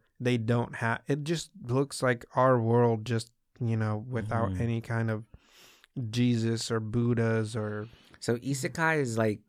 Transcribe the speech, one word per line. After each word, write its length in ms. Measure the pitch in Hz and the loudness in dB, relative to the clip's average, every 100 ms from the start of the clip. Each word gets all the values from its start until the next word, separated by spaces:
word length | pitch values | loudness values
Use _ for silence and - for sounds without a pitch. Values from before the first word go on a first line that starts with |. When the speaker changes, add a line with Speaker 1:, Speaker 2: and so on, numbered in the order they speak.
| _ - | _ -4
Speaker 1:
they 180 | 123 123 | 0 0
don't 380 | 110 120 120 143 | 2 0 -2 -4
have, 240 | 117 117 - | -4 -2 -2
it 160 | 147 | -4
just 260 | 147 165 - - 127 | -2 -4 -6 -12 -2
looks 360 | 127 139 - | 0 0 0
like 220 | 131 120 - - | 0 0 -2 4
our 220 | 131 127 | 6 6
world, 440 | 113 120 120 113 | 4 4 4 2
just, 260 | 110 113 - _ _ - | 0 -4 -4 _ _ -6
you 160 | 117 113 | -2 0
know, 280 | 110 107 123 | 0 -2 -4
without 420 | 123 107 117 113 | -6 -2 0 0
Speaker 2:
Mm-hmm. 100 | 92 | 0
Speaker 1:
any 180 | 117 113 | -2 -2
kind 300 | - 117 113 | -2 -2 -2
of 140 | 107 110 - _ _ - _ - - 113 | -2 -6 -20 _ _ -20 _ -14 -8 -4
Jesus 600 | 117 123 117 113 113 - | 2 2 4 2 -2 -2
or 100 | 113 | -4
Buddhas 760 | 110 120 120 117 113 113 110 113 | -2 0 2 2 2 0 -2 -4
or 320 | 107 107 110 - - - | -6 -6 -10 -16 -20 -8
Speaker 2:
So 160 | - 120 | -2 -2
isekai 640 | 127 135 165 - 160 160 | -2 -4 -4 0 0 2
is, 180 | 127 113 | 0 0
like, 220 | 110 104 | 0 0